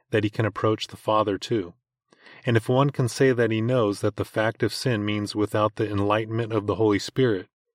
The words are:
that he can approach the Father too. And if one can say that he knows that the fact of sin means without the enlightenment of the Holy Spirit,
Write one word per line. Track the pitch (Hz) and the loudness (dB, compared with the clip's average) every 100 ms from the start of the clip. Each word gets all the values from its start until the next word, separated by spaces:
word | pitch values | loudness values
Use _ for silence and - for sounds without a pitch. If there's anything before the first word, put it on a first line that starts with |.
| _ | _
that | 110 | 0
he | 104 | 0
can | - 107 | 0 -2
approach | - 110 110 - | 0 -2 -2 -4
the | - | -10
Father | - 107 104 95 | 0 2 2 -2
too. | - 117 87 - _ _ _ _ - - - | -2 -4 -4 -12 _ _ _ _ -20 -10 0
And | 113 | 0
if | - | 2
one | 127 143 | 2 2
can | - 123 | 0 -2
say | - 135 | 2 2
that | 123 113 | 4 2
he | 110 | 0
knows | 113 127 104 98 | 0 2 2 0
that | 107 - | -2 -2
the | 120 | -4
fact | - 110 - | -2 -2 0
of | 113 | -4
sin | - 135 110 | -2 -2 -2
means | 104 104 101 104 | -2 -4 -4 -2
without | 104 110 107 - | -2 0 0 0
the | 104 | -4
enlightenment | 101 101 107 110 113 110 | 0 0 0 -2 -4 -2
of | 110 104 | -2 -2
the | 95 | 2
Holy | 110 101 | 2 2
Spirit, | - - 127 95 - _ _ | 0 0 0 0 -6 _ _